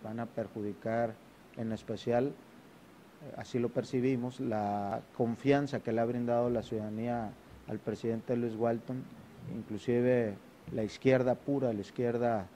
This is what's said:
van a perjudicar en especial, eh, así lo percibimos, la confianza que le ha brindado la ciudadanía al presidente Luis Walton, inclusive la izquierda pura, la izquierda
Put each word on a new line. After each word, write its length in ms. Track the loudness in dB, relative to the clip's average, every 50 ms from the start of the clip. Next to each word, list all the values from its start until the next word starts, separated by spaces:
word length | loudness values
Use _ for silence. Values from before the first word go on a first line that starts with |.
| -8
van 160 | -8 -6 -6
a 60 | -6
perjudicar 880 | -6 -4 -6 -6 -4 -4 -6 -4 -4 -6 -4 -4 0 2 2 2 0 -2 -8 -16 -20 -20 -20 -20 -18 -8 -6
en 140 | -4 -4
especial, 560 | -4 -4 -4 -6 -8 -6 0 2 4 4 4 2
eh, 1040 | -2 -6 -16 -20 -20 -20 -20 -20 -20 -20 -20 -20 -20 -20 -20 -20 -20 -16 -14 -12 -10 -10
así 220 | -12 -2 0 0
lo 100 | 0 2
percibimos, 680 | 0 -2 -4 0 0 2 2 2 2 2 0 -4 -4 -4
la 640 | -4 -2 0 0 0 0 0 0 -2 -2 -4 -4 -6 -10 -2
confianza 640 | 0 0 0 0 0 4 4 6 6 4 0 -2 -4
que 100 | -2 0
le 80 | 0 2
ha 60 | 2
brindado 440 | 2 0 -2 0 2 2 2 4 2
la 140 | 2 0 -2
ciudadanía 680 | -2 -4 -4 -4 -4 -4 -4 -2 -2 -2 -2 -4 -6 -10 -14 -18 -20 -20 -20 -10 -8
al 120 | -8 -6
presidente 580 | -4 -4 -6 -2 -2 -2 -2 -2 0 -2 0 0
Luis 180 | 0 -2 0
Walton, 480 | 0 2 2 2 0 -2 -6 -8 -8 -8 -10 -14 -18 -18 -18 -18 -14 -12 -10 -8
inclusive 800 | -8 -6 -6 -8 -6 0 2 2 4 6 6 4 4 4 0 -2 -6 -12 -20 -20 -18 -14 -8
la 120 | -4 -4 -4
izquierda 520 | -4 -4 2 6 6 6 6 6 4 2
pura, 380 | 0 0 0 0 2 2 2 0
la 80 | 0
izquierda 680 | -4 -6 -4 -2 0 0 2 2 2 2 2 2 -2 -6 -12